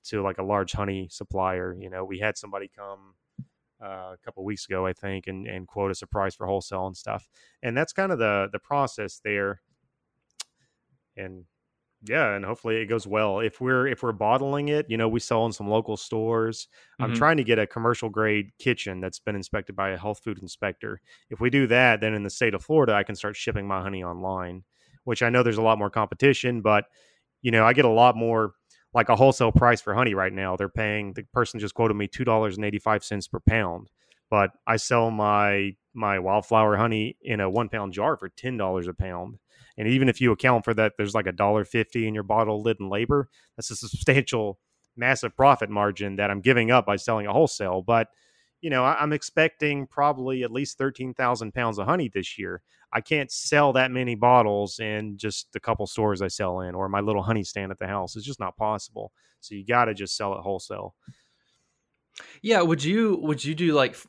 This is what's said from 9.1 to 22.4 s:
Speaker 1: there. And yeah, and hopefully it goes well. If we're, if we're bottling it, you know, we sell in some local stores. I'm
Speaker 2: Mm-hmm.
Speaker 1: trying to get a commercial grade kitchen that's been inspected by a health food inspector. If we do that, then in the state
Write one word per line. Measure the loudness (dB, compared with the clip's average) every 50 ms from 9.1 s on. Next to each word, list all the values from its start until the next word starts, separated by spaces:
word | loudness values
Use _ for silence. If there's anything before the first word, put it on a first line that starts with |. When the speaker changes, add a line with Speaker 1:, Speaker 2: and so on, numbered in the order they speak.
| -10 -10 -6
Speaker 1:
there. | -4 -2 -2 -2 -4 -4 -8 _ _ _ _ _ _ _ _ _ _ _ _ _ _ _ -18 -18 -18 _ _ _ _ _ _ _ _ _ _ _ _ _ -14
And | -14 -14 -14 -18 -20 _ _ _ _ _ _ _ _ _ _ _ -8 -4
yeah, | -2 0 0 0 0
and | -2 -4
hopefully | -6 -8 -6 -4 -4 -2 -2
it | -2 -2
goes | -4 -4 -4 -2
well. | -2 0 0 0 0 -2
If | -2 -4 -4 -4
we're, | -2 0 0 0 0 0
if | -2 -4 -4
we're | -6
bottling | -4 -2 2 2 2 2 2 0 -2 -2 -2 0
it, | -2 -2 -2 -2
you | -2 -2
know, | 0 0
we | 0 -2
sell | -2 0 0 0 0 0
in |
some | -2 -6 -4 -2
local | 0 0 0 -2 -6 -8
stores. | -8 -6 -6 -4 -2 -2 0 0 -2 -2 -4 -8 -14 -18 _ -20 -20 _ _ -6
I'm | -4 -2
Speaker 2:
Mm-hmm. | 0
Speaker 1:
trying | 2 2 2 2 2
to | 2
get | 2 2 2
a | 2
commercial | 0 -4 -2 -2 -2 -2 -2 -4 -6
grade | -2 -2 0 0 0 0 -2 -6 _ _
kitchen | -2 -2 -2 -2 -4 -8 -8 -8
that's | -8 -8 -10 -8
been | -8 -8 -8
inspected | -8 -8 -6 -8 -8 -8 -8 -6
by | -4 -4 -4
a | -4 -4
health | -6 -8 -8 -6 _
food | -10 -10 -10
inspector. | -12 -16 -10 -6 -6 -6 -6 -6 -10 -12 -12 -12 -14 _ -20 _ _ _
If | -8 -2
we | 0 2
do | 2 2 4 4
that, | 6 6 6 6 4 4
then | 2 -2 -2
in | -2 -4
the | -6
state | -2 -2